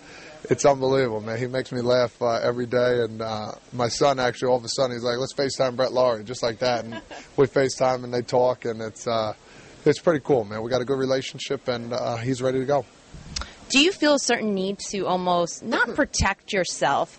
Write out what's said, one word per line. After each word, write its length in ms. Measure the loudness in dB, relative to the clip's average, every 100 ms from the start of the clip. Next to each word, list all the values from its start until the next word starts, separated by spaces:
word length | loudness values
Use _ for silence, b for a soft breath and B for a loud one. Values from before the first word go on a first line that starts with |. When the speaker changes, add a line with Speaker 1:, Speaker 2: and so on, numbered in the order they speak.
| B B B B -2
Speaker 1:
it's 160 | 4
unbelievable, 560 | 4 4 2 2 2 -2
man. 160 | -4 -4
He 120 | -4
makes 240 | -4 -4
me 80 | -2
laugh, 400 | 2 2 2 0
uh, 120 | 0
every 320 | 2 0 0 0
day. 340 | 2 4 2
And, 180 | 0 -4
uh, 320 | -6 -6 -8 -12 -10
my 160 | -2 -2
son, 320 | 4 4 4
actually, 300 | 0 2 2
all 60 | 2
of 80 |
a 40 | 0
sudden, 260 | -2 -2
he's 80 | 0
like, 140 | -2 -2
"Let's 140 | -4
FaceTime 420 | -2 -2 0 0
Brett 160 | 0 0
Laurie," 300 | 4 2 2
just 220 | -6 -4
like 160 | -4 0
that. 240 | 0 0
And 180 | -4 -12 -14 -18
<laughs> 180 | -6 2
we 100 | 2
FaceTime, 580 | 4 0 2 0 0
and 100 | -2
they 80 | -4
talk, 440 | 0 2 2 0 -4
and 140 | -6
it's, 280 | -8 -6 -2
uh, 240 | -2 -2 -6 B B B B
it's 140 | 2 2
pretty 220 | 2 0
cool, 240 | 2 0
man. 180 | 0 -6
We 80 | -2
got 100 | -2
a 40 |
good 140 | 0 0
relationship, 680 | 0 0 -2 -10 -6 -6 -4
and, 260 | -4 -4
uh, 260 | -4 -4 -4
he's 220 | -4 -2
ready 200 | 0 0
to 60 | 0
go. 180 | 0 -2 -16 -20 -20 -12 B B B -2
Speaker 2:
Do 100 | 2
you 100 | 2
feel 240 | 2 2
a 40 | 4
certain 360 | 2 0 0
need 240 | -2 -4 -6 -8
to 160 | -4 -2
almost 560 | 0 2 2 0 -4
not 260 | -4 0 0
<clears throat> 60 | 0
protect 560 | 0 2 0 -2 -4
yourself, 640 | -2 -2 0 0 2 -2